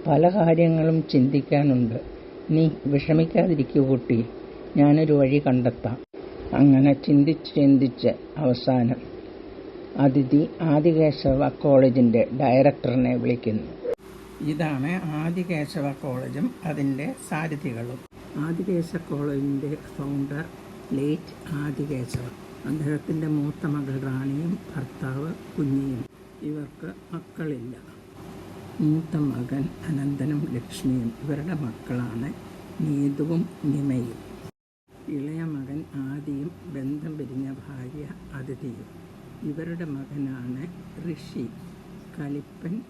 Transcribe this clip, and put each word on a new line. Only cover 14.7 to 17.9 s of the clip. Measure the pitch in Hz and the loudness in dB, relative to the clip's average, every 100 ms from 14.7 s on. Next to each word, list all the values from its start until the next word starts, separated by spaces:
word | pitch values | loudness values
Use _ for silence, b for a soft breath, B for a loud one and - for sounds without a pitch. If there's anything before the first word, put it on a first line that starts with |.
| 135 147 185 170 151 | 0 -2 -2 -4 -2
ആദികേശവ | 165 175 170 160 147 165 143 139 | -2 -2 -2 -2 -4 -4 -4 -4
കോളേജും | 143 127 131 135 247 - 165 | -6 -6 -6 -4 -4 -4 -6
അതിൻ്റെ | 147 139 135 156 127 - | -2 -2 -2 -4 -8 -6
സാരഥികളും. | 156 160 143 139 113 120 | -4 -4 -4 -6 -6 -8